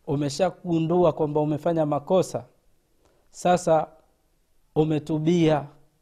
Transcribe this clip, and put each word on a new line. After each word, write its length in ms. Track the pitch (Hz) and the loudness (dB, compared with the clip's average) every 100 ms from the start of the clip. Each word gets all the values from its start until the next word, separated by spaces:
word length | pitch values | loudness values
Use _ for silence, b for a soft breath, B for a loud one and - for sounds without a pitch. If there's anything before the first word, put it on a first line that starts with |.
| - | -6
umeshagundua 1080 | 143 143 143 185 - 180 165 160 180 170 | -4 -2 -2 -2 -4 -2 0 2 2 2
kwamba 260 | 143 151 151 | 2 0 0
umefanya 440 | 151 147 175 160 151 | 0 -2 -2 0 0
makosa, 600 | 165 - 185 - 117 - _ _ _ _ _ _ _ _ | -2 0 0 0 -6 -12 _ _ _ _ _ _ _ _
sasa 580 | - 175 175 175 160 165 - _ _ _ _ _ _ _ 156 | -4 0 0 2 0 0 -10 _ _ _ _ _ _ _ -2
umetubia 920 | 156 151 151 156 156 180 156 151 139 - _ _ | 0 -2 -2 -2 0 2 2 0 -4 -16 _ _